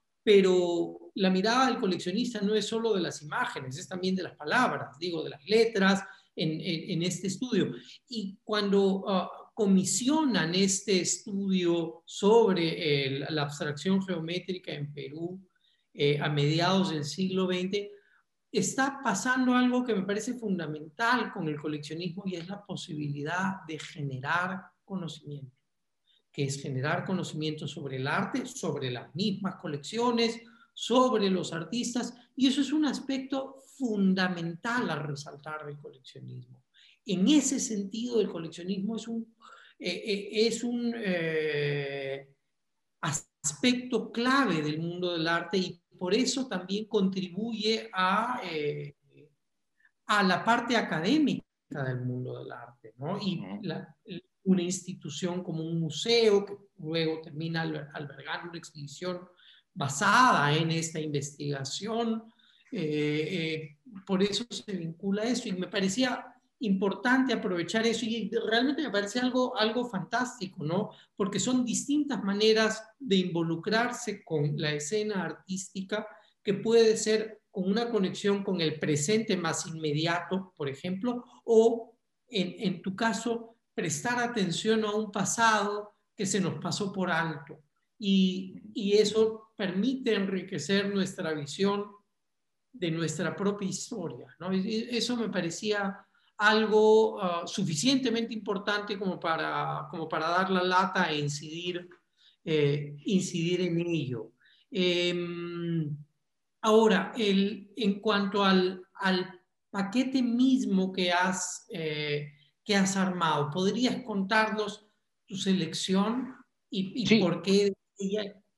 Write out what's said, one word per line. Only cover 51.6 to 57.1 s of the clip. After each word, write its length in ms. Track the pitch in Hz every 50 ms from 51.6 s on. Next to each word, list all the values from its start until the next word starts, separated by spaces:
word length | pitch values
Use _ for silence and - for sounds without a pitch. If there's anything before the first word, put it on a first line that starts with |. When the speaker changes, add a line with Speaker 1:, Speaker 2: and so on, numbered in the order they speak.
| _ -
Speaker 1:
del 320 | - 151 131 127 127 123 127
mundo 360 | 127 123 123 127 127 123 127
del 140 | - - 123
arte, 420 | 123 120 120 - _ - 110 110 123
¿no? 200 | 139 156 202 202
Y 200 | 202 190 170 165
Speaker 2:
Ujú. 180 | 98 92 101 101 208
Speaker 1:
la, 340 | 160 156 - - - - _ _ - 185 - - _ _ _ -
una 180 | 190 185 180 170
institución 800 | 180 190 - - 185 - - - 156 - - 190 175 180 185 180
como 220 | 175 165 160 160
un 160 | 156 170 165
museo, 640 | 160 151 - - - 233 233 233 226 214 202 196 202
que 100 | - 202 - - _ _ -
luego 420 | 156 156 165 165 160 160